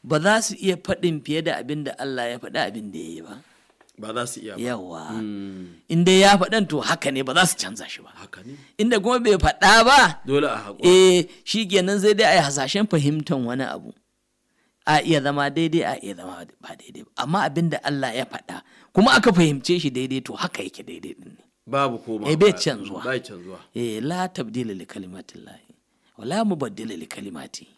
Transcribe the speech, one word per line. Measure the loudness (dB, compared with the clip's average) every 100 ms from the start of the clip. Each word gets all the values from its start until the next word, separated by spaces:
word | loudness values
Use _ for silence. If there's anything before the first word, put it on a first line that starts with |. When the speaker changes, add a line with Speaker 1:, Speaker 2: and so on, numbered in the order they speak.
Speaker 1:
ba | -2 -2
za | 2 0
su | -2
iya | -4 -4 -4
faɗin | -6 -2 -2 -2
fiye | -4 -4
da | -4 -6
abin | -6 -8
da | -8 -8
Allah | -8 -6 -8
ya | -8
faɗa | -8 -6 -6
abin | -8 -12
da | -14
ya | -14
yi | -14
ba. | -16 -20 _ _ _ _ _ -18
Speaker 2:
Ba | -10
za | -8 -8
su | -10
iya | -14
ba. | -10
Speaker 1:
Yawa. | -8 -8 -10 -14 -12 -10
Speaker 2:
Mm. | -8 -10 -12 -14 -16 -20 _
Speaker 1:
In | 2
dai | 6 8
ya | 8 6
faɗan, | 2 0 0
to, | -2
haka | -2 -2 -2
ne, | -4
ba | -2
za | 2 2
su | 0
canza | -8 -12 -16
shi | -18
ba. | -18
Speaker 2:
Haka | -20 -20 -20 -20
ne. | -20 -18 -2
Speaker 1:
Inda | 0 2
kuma | 2 0
bai | 2
faɗa | 4 2 4 6 8
ba, | 8 8 6 2
Speaker 2:
Dole | -2 0 0
a | -4
haƙura. | -10 2 6
Speaker 1:
eh, | 10 10 6 2 -10
shi | -6 -4 0
kenan, | 0 2 2
sai | 4
dai | 4 6
a | 4
yi | 2
hasashen | -2 -2 0 2
fahimtan | 2 2 0 -2 -4
wani | -2 -4
abu. | -6 -8 -14 -20 _ _ _ _ _ _ _ _ 0
A | 2
iya | 2 0
zama | 2 -2 -2
daidai, | -2 0 0
a | -2 -6
iya | -10
zama | -14 -14 -16 -18 _
ba | -20 -20
daidai | -20 -20
ba. | -18 -8
Amma | -4 -2
abin | -2 0 -2
da | -2
Allah | -4 -4 -4
ya | -6
faɗa, | -8 -12 -16 -18 _ _ _
kuma | 4 6
aka | 6 4
fahimce | 6 4 2 0 0
shi | 0
daidai, | -4 -4 -4
to, | -6
haka | -10 -8 -8
yake | -12 -14 -18
daidai | -16 -16 -16
ɗin | -20 -20
ne. | _ _ -6
Speaker 2:
Babu | -2 -2 -4
koma | -8 -6 -2
Speaker 1:
Eh, | 4
bai | 4
Speaker 2:
baya. | 4
Speaker 1:
canzuwa. | -4 -6 -10 -10
Speaker 2:
Bai | -6 -6
canzuwa. | -6 -18 -18 -20 _
Speaker 1:
Eh, | -8 -6 -6
"la | -6 -4 -6
tabdila | -8 -8 -6 -8 -10
li | -12
kalimatillahi, | -16 -16 -18 -20 -20 -20 -20 _ _ _ _ _ -14
wa |
la | -6 -4
mubaddila | -2 -2 -6 -8 -12 -12
li | -14
kalimati." | -14 -12 -14 -16 -18 -20